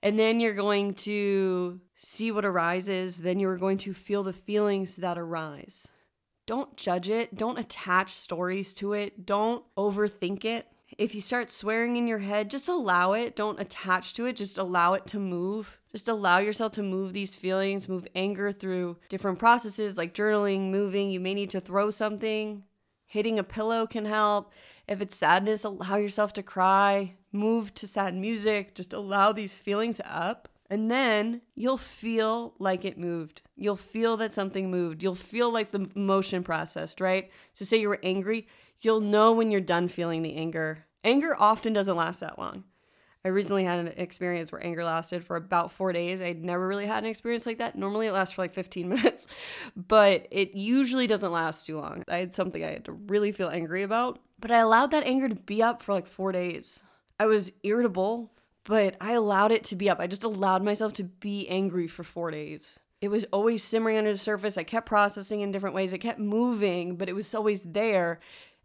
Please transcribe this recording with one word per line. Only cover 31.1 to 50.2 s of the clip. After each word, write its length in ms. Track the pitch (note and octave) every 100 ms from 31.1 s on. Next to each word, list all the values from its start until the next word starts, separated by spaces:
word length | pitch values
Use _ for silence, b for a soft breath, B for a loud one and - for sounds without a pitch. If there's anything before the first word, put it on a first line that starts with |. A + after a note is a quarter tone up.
| G#3+ A3 A#3 -
you'll 240 | - B3 C4
feel 760 | - - A3 A3+ A3 A#3 A#3 -
like 260 | F#3+ F#3
it 140 | F#3+ -
moved. 440 | F3 E3+ D#3 - _ -
You'll 200 | G3+ G3
feel 400 | - A3 A3+ A3+
that 140 | A3
something 380 | G#3+ G3 G3 F#3+
moved. 320 | F3+ E3+ D#3+
You'll 120 | F#3
feel 360 | F3+ - A3+ A#3+
like 200 | A3+ G#3+
the 200 | G3 F#3+
emotion 480 | G3+ G3 G3 F#3+ F#3
processed, 580 | F3 D#3+ D#3 D#3+ D#3+ -
right? 300 | F#3 F#3+ F#3+ B B
So 120 | -
say 120 | G3 A3+
you 120 | G#3
were 120 | G3+
angry. 460 | F#3 F#3+ F#3+ A3+ A3 b b _
You'll 200 | A3 A3
know 320 | G#3 G#3 A3
when 180 | A3+ A3+
you're 100 | G3+
done 280 | F#3 E3+ F3
feeling 340 | F3+ E3+ D#3+
the 140 | D#3+ D3
anger. 480 | D#3+ E3 D#3 D#3 - _
Anger 320 | G#3+ C4+ D#4+ -
often 340 | G#3 A3 A3+
doesn't 240 | G#3+ G3 E3+
last 240 | E3 F3+
that 180 | - -
long. 260 | - F#3+ - b b b b b
I 40 | F#3+
recently 360 | F#3+ G3 G3
had 160 | F#3 F3
an 80 | E3+ -
experience 560 | F3+ - F3+ F3 D#3+
where 120 | -
anger 200 | F3 E3+
lasted 400 | E3+ E3 E3 F3+
for 120 | F3 E3+
about 360 | E3 F3 E3+
four 200 | - F#3+
days. 300 | E3+ F3 F#3
I'd 220 | F3 E3+
never 220 | F3 F3 F#3
really 200 | G3+ G3+
had 160 | A3
an 80 | A3
experience 360 | A3 A#3 A#3 A#3
like 120 | A3+
that. 180 | A#3 -
Normally 300 | G3 G#3 A3
it 60 |
lasts 200 | G3 F#3
for, 80 | -
like, 120 | F3+
fifteen 340 | - F3+ F3+ F3
<laughs> 60 |
minutes, 320 | A#3+ C4+ - - B B B B -
but 520 | F3+ G#3+ G3+ F#3